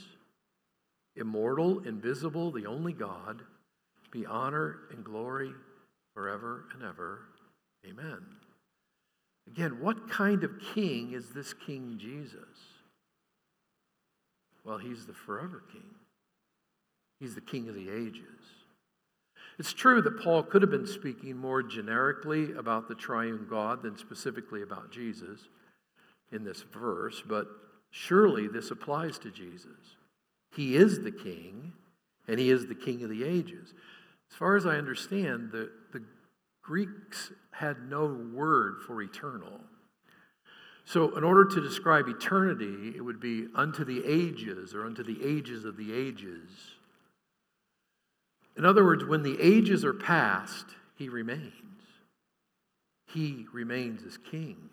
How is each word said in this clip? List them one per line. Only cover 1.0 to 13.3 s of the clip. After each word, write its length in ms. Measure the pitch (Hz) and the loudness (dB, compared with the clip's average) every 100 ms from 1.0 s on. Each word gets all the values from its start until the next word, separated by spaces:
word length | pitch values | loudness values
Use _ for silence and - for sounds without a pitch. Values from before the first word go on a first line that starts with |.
| _ - | _ -10
immortal, 640 | 113 107 113 135 175 190 | -6 -2 0 2 2 2
invisible, 720 | 123 110 117 139 156 151 170 | -2 -6 -4 -4 -4 -4 -4
the 140 | 123 101 | -4 -6
only 280 | 127 170 | -6 -6
God, 480 | 135 101 87 95 113 - _ _ _ _ _ _ | -4 -8 -8 -10 -12 -16 _ _ _ _ _ _
be 140 | 120 104 | -10 -6
honor 560 | 110 131 151 156 - - | -4 -2 -2 -4 -6 -16
and 120 | 117 | -16
glory 480 | 104 107 120 131 135 131 - - _ _ _ | -12 -10 -6 -6 -8 -10 -20 -20 _ _ _
forever 520 | 107 98 101 117 120 - | -8 -6 -6 -8 -10 -12
and 100 | 131 | -14
ever. 380 | 113 87 87 101 - - _ _ _ _ 98 | -14 -10 -10 -12 -18 -20 _ _ _ _ -20
Amen." 320 | 104 156 104 92 - _ _ _ _ _ _ _ _ _ _ - | -16 -14 -14 -18 -20 _ _ _ _ _ _ _ _ _ _ -14
Again, 320 | 120 165 120 | -6 -4 -2
what 300 | 170 220 - | -4 -4 -4
kind 340 | - 202 196 | 0 2 4
of 80 | 151 - - 214 | 0 -6 -8 -4
king 380 | 190 120 120 | -2 -2 -6
is 160 | 127 123 | -10 -10
this 240 | 143 139 | -12 -14
King 440 | - - 139 123 113 | -14 -12 -12 -10 -12
Jesus? 380 | 104 143 135 - - - - - _ _ _ _ _ | -12 -14 -14 -16 -20 -20 -20 -20 _ _ _ _ _